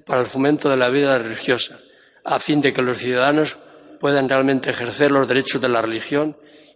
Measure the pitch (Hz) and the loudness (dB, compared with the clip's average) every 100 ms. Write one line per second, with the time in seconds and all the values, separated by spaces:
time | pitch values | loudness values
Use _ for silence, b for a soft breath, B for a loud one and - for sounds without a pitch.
0 | - 131 117 135 139 143 151 135 123 131 | -4 -2 -2 0 0 2 0 2 2 2
1 | 143 131 113 107 - 120 - - - b | 2 0 -2 -6 -2 -2 -2 -12 -20 b
2 | b b - 135 - 147 139 - 123 123 | b b -6 -4 0 0 2 0 -2 0
3 | 123 123 131 151 151 - B B B B | 0 2 2 2 0 -4 B B B B
4 | 143 143 131 135 135 135 131 120 120 110 | -2 0 2 2 2 0 -2 -4 -4 0
5 | 147 139 123 127 131 139 123 117 113 110 | 2 2 2 0 0 -2 0 0 -2 -4
6 | - 143 156 151 B B B | -4 -4 -4 -6 B B B